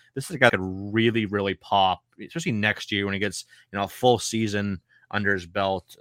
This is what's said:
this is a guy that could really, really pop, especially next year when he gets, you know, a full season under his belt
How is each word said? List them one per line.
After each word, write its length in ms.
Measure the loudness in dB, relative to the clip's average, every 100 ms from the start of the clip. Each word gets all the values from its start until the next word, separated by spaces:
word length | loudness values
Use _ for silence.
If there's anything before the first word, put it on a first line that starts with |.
| _
this 160 | -12 -10
is 60 | 4
a 20 |
guy 120 | 4
that 80 | 4
could 360 | -2 -6 -4
really, 320 | 2 2 2 -2
really 300 | -2 -2 -4
pop, 480 | 0 4 4 2 _ -20
especially 300 | -14 -8 -4
next 360 | 0 0 -2 -4
year 140 | -4
when 100 | -4
he 60 | -2
gets, 260 | -4 -6 -12 -20 _
you 60 | -6
know, 60 | -6
a 40 |
full 280 | 2 4 4
season 600 | 2 -2 -2 -2 -4 -6 -10 _ _
under 240 | -2 0
his 120 | 0 -2
belt 520 | -2 0 -2 -6 -16